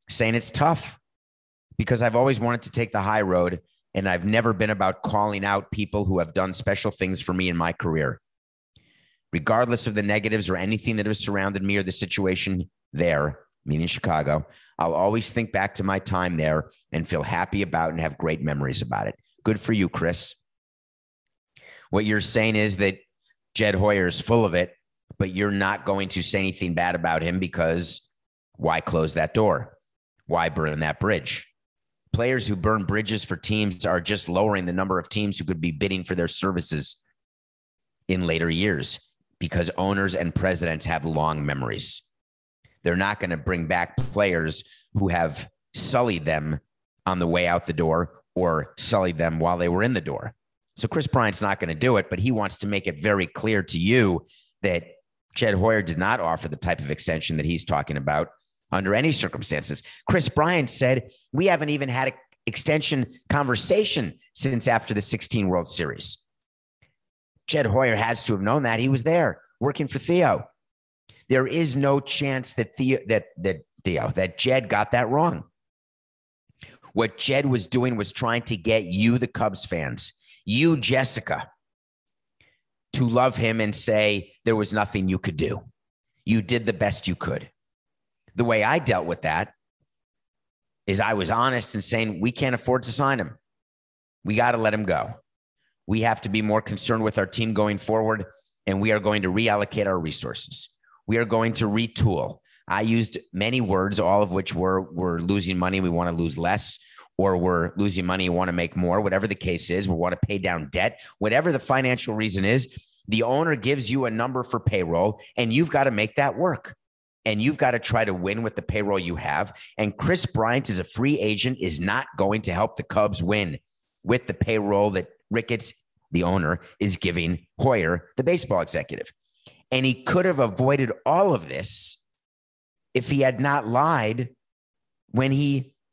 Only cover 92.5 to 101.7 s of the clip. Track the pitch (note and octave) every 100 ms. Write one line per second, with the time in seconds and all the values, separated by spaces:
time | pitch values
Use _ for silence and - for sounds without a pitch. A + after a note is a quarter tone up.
92.5 | B2 - B2+ B2 A2+ C#3 C3 D#2+ - _
93.5 | _ _ _ _ _ _ _ - G#2+ A#2+
94.5 | A#2+ A2 G#2+ G2 D#2 A1+ - _ _ _
95.5 | _ _ _ - A2 A2+ A2 A2 G#2+ G#2+
96.5 | G#2+ - G#2 - A2+ A2 G#2+ F#2+ - A2
97.5 | G#2 G#2 G2+ - A2+ A2 A2 F#2 - _
98.5 | _ - G2 G#2+ G#2+ G2+ G#2 F#2 F#2+ A2+
99.5 | G#2 G2+ G#2+ G2 F#2 D#2+ D2 B1+ - -
100.5 | - - _ _ _ - A2+ A#2 A2+ A2+
101.5 | A2 A2